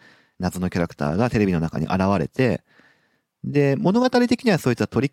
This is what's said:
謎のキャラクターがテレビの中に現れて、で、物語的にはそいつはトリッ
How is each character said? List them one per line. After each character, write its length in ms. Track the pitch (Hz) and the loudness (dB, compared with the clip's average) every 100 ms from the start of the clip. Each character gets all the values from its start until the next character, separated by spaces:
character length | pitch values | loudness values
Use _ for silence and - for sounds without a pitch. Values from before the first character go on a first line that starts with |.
| - _ _ _ | -14 _ _ _
謎 220 | 92 - | -6 -4
の 100 | 90 | -4
キ 80 | 95 | -2
ャ 40 | |
ラ 60 | 85 | -4
ク 80 | - | -2
タ 160 | 71 | -4
ー 40 | 85 | 0
が 140 | 123 | 0
テ 100 | 117 | 2
レ 60 | 101 | 2
ビ 80 | |
の 60 | 87 | 0
中 200 | 82 - | -2 -4
に 60 | 78 | -2
現 140 | 92 95 98 | 0 0 0
れ 80 | 71 | -2
て、 360 | - 127 90 - _ _ _ _ _ _ _ | 0 0 0 -6 _ _ _ _ _ _ _
で、 320 | - 143 143 135 | -4 0 2 2
物 240 | 165 220 | 2 2
語 80 | 254 | 2
的 340 | 247 240 247 | 2 2 0
に 80 | 226 | 2
は 60 | 180 | 2
そ 140 | 131 | 2
い 40 | 117 | 0
つ 60 | |
は 60 | 107 | 0
ト 120 | 117 | 0
リ 80 | |
ッ 40 | 139 | -2